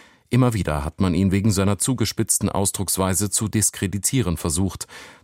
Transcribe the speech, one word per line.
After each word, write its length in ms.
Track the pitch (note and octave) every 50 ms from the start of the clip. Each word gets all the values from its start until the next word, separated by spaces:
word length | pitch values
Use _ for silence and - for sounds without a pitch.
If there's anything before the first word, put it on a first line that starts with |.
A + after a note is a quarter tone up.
| - - _ _ _ _
Immer 240 | A#2+ B2 C3 B2
wieder 320 | A2 G2 E2 D#2 D2+ D2 D2
hat 160 | D#2 - -
man 140 | F#2+ F#2 D#2
ihn 160 | F2 G2 F#2
wegen 220 | F#2 G2+ F#2+ A2
seiner 260 | F2+ G2 F#2+ G2+ G2+ -
zugespitzten 720 | - C3+ B2+ A2 G#2+ - - - A2 - - - G#2+ F2+
Ausdrucksweise 800 | - F#2 G2 - - - F#2+ - - F#2 F#2 F#2 F#2 E2+ G#2 G2+
zu 160 | - - A2 G2+
diskreditieren 880 | - G#2+ G2 - - - G2+ F2+ F#2+ G2 - - C#3 C3 G#2 F2+ D#2+
versucht, 520 | - - F2 D2 F2 G2 F2+ - - - - - - - - - -